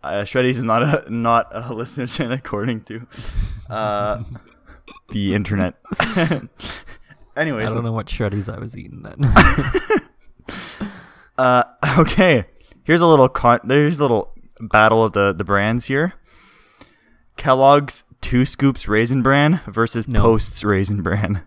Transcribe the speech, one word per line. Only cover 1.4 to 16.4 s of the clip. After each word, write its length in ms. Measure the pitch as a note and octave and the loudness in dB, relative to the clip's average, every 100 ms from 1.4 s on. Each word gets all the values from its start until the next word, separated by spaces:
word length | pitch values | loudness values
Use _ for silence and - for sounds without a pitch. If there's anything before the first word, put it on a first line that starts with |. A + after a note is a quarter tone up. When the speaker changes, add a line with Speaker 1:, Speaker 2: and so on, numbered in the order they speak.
| - | 0
Speaker 1:
a 100 | A2 | -10
hallucinogen 680 | A#2+ A2+ A#2+ - B2 - B2 | -10 -10 -8 -8 -8 -6 -4
<laughs> 40 | C3 | -6
according 460 | - G#2 A2+ A2 | -6 -6 -4 -6
to, 240 | - A2 A#2+ - - - - - - | -10 -16 -16 -14 -8 -6 -6 -8 -10
uh, 520 | A2 G#2+ G#2 G#2 G#2+ A2+ A#2+ _ _ _ - - - _ | -6 -4 -2 -4 -6 -8 -16 _ _ _ -20 -20 -20 _
the 220 | G#2+ G2 | -4 0
internet. 400 | G2+ G2 G2+ F2+ - - - | -2 -2 -2 -4 -6 -14 -8
<laughs> 1400 | - G#3 E3 D3 - _ - - - - - - - - | -4 -2 -2 -2 -6 _ -16 -16 -18 -20 -20 -20 -14 -6
Anyways. 340 | D#3 A#2+ A2 | -4 -4 -4
Speaker 2:
I 40 | |
don't 100 | A2+ | -4
know 80 | A#2 | -4
what 140 | A2+ - | -6 -6
Shreddies 440 | - G#2+ G2+ G2 | -6 -4 -4 -8
I 60 | - | -12
was 180 | A2+ - | -14 -16
eating 260 | - - | -18 -18
then. 300 | G#2+ - C#3 | -18 -2 4
<laughs> 760 | - - - - - - A4 - _ - - - - - - G#3 - - _ _ - | 6 6 4 0 -4 0 -2 -2 _ -20 -20 -16 -16 -16 -12 -12 -12 -20 _ _ -2
Speaker 1:
Uh, 260 | B2+ B2 - _ C#3+ C3+ | 2 2 2 _ 0 2
okay. 460 | E3 - F#3 C3+ F#2 _ _ _ | 2 2 4 2 0 _ _ _
Here's 160 | - E3 | 0 2
a 60 | E3+ | 6
little 220 | D3+ B2+ | 6 4
con-, 300 | - A#2+ A#2+ | 4 2 2
there's 340 | A2 C#3 D3 D#3 | 2 2 2 0
a 40 | |
little 320 | C#3+ A2 - - - - | 0 0 -2 -14 -20 -16
battle 420 | A2+ G#2+ A2 A2+ | 0 4 6 4
of 100 | A2 | 2
the, 180 | G2+ G2+ | 2 0
the 100 | F2 | 0
brands 420 | G2 G2+ G#2 A#2 - | -2 0 0 -4 -2
here. 260 | C3+ F3+ - _ _ | -2 -2 -6 _ _